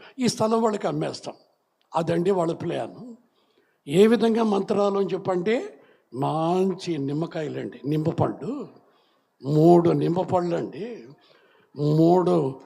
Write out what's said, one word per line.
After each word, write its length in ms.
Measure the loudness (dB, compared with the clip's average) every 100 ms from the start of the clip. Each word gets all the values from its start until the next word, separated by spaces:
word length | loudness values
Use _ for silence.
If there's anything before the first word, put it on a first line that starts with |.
| -16 -4
ఈ 100 | -2
స్థలం 340 | 0 0 2
వాళ్ళకి 240 | 2 0 -4
అమ్మేస్తాం." 480 | -4 -4 -6 -12 -16 _ _ _ _ _ -4
అదండి 340 | 0 0 0
వాళ్ళ 220 | 0 0
ప్లాన్. 640 | -4 -6 -6 -8 -12 -18 -20 _ _ _ _ _ _ 0
ఏ 180 | 4 6
విధంగా 360 | 6 2 2
మంత్రాలు 560 | 2 0 0 0 0 0
అని 100 | -2
చెప్పంటే, 680 | -4 -2 -2 0 -2 -4 -14 _ _ _
మంచి 840 | -6 -4 -2 0 0 0 -2 -6 -6
నిమ్మకాయలండి, 840 | -4 -4 -4 -6 -8 -8 -10 -8 -4
నిమ్మపళ్ళు, 840 | -2 0 0 -2 -2 -8 -10 -12 -18 _ _ _ _ _ _
మూడు 460 | 0 4 6 6 4
నిమ్మపళ్ళు 680 | 2 0 -2 -2 -2 -2 -4
అండి, 480 | -6 -8 -10 -12 -16 -20 _ _ _ _ _ -4
మూడు, 840 | 0 4 6 6 4 2 0 -4